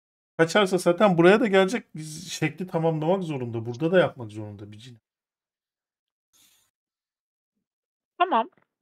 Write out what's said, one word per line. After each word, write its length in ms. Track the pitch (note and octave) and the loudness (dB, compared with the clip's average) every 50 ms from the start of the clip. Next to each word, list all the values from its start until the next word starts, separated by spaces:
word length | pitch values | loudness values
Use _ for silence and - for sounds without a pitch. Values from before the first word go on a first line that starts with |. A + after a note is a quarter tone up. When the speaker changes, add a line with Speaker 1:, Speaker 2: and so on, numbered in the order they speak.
| _ _ _ _ _ _ _ - | _ _ _ _ _ _ _ -2
Speaker 1:
Kaçarsa 400 | E3 E3 - G#3+ G#3 F#3 F#3+ F3 | 0 2 2 0 2 2 0 0
zaten 400 | - F3 F3 F3 G#3+ G#3 F3+ D#3+ | 0 0 2 4 4 2 4 6
buraya 220 | E3+ F3 - A3 | 6 6 6 6
da 60 | B3+ | 4
gelecek. 380 | G#3+ F#3+ F#3+ F#3+ F#3+ B3+ - - _ - | 2 2 2 2 2 -2 -6 -8 _ -16
Biz 360 | D#3 D#3 D#3 D3+ D#3+ F#3 F3+ | -16 -14 -14 -14 -16 -14 -12
şekli 340 | - - D#3+ D3 D3 - F#3 | -8 -4 -4 -4 -4 -6 -10
tamamlamak 560 | F#3 - E3 D#3+ E3 D#3+ D3+ D3+ D#3+ F#3+ G3 F#3 | -6 -4 -2 -2 -2 -2 -2 0 0 0 -2 -2
zorunda. 420 | D#3+ D3+ C3 B2 A#2+ A2+ A2+ A2 | -6 -6 -6 -6 -6 -6 -8 -8
Burada 260 | A#2 A#2+ A#2+ D#3+ E3 | -8 -8 -4 -2 2
da 60 | F#3+ F3+ | 2 2
yapmak 320 | D#3+ C3+ - C3 A#2 G#2+ | 2 2 -2 -8 -16 -14
zorunda 400 | G#2 A2 G#2+ G#2 G2+ G2+ G#2 G2+ | -14 -14 -14 -14 -14 -18 -18 -20
bir 60 | G#2 G#2 | -20 -20
cin. 200 | A#2 C3 A#2+ A2 _ _ _ _ _ _ _ _ _ _ _ _ _ _ _ _ _ _ _ _ _ _ _ _ _ _ _ _ _ _ _ _ _ _ _ _ _ _ _ _ _ _ _ _ _ _ _ _ _ _ _ _ _ _ _ _ _ _ _ _ _ _ _ - | -20 -20 -20 _ _ _ _ _ _ _ _ _ _ _ _ _ _ _ _ _ _ _ _ _ _ _ _ _ _ _ _ _ _ _ _ _ _ _ _ _ _ _ _ _ _ _ _ _ _ _ _ _ _ _ _ _ _ _ _ _ _ _ _ _ _ _ _ -2
Speaker 2:
Tamam. 300 | F4+ F#4+ D4 A3+ A3+ F4 _ _ _ _ _ _ | 0 2 2 0 0 -2 _ _ _ _ _ _